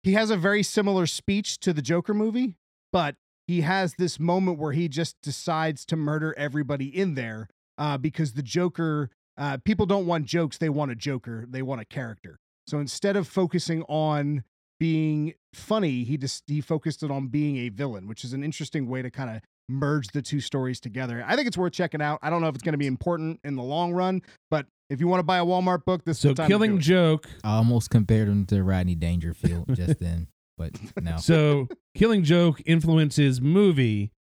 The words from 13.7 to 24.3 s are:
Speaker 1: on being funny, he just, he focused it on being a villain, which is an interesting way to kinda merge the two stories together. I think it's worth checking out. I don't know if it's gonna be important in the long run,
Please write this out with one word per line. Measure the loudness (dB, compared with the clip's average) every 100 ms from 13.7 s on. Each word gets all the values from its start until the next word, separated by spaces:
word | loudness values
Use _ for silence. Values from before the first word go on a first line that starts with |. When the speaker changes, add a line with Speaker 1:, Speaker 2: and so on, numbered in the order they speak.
| -4
Speaker 1:
on | -2 -2 0 0 0 -4 -6 _ _ _
being | 0 2 0 0 -4 -8 _
funny, | -20 -2 0 0 -2 -2
he | -4
just, | -4 -8 -6
he | -6
focused | -2 -4 -4 -6
it | -6
on | -4 -4
being | -2 0 -2
a | -6
villain, | -6 -6 -6 -12
which | -12
is | -8
an | -6 -6
interesting | -6 -6 -4 -4
way | -6
to | -8
kinda | -8 -8 -10 _ _ -8
merge | -2 0 0 -2
the | -8
two | -4 -6
stories | -4 -4 -4 -6
together. | -8 -8 -6 -6 -2
I | -2
think | -2
it's | -2
worth | -4
checking | -2 -4 -2
out. | -4 -2
I | -2
don't | -2
know | -2
if | -2
it's |
gonna | -4 -2
be | -2
important | -2 -2 -2 -4 -8
in | -8 -6
the |
long | -4 -2 0
run, | 0 0 -2 -6